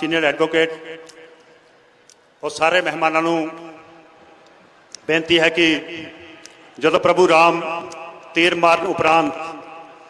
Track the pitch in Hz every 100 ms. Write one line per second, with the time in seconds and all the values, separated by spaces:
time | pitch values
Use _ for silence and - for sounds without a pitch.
0 | 156 165 151 151 160 160 160 160 160 165
1 | - - 160 - _ 165 _ _ _ _
2 | _ _ _ _ 151 147 156 180 160 156
3 | 160 160 165 165 160 165 165 156 160 165
4 | 160 - - - - _ _ _ _ -
5 | - 160 160 170 165 165 165 151 165 165
6 | 160 - - - - - - - 151 180
7 | 180 170 180 160 170 170 160 170 165 -
8 | 170 - - 165 170 170 170 165 185 165
9 | 160 165 151 - 165 151 - - - -
10 | -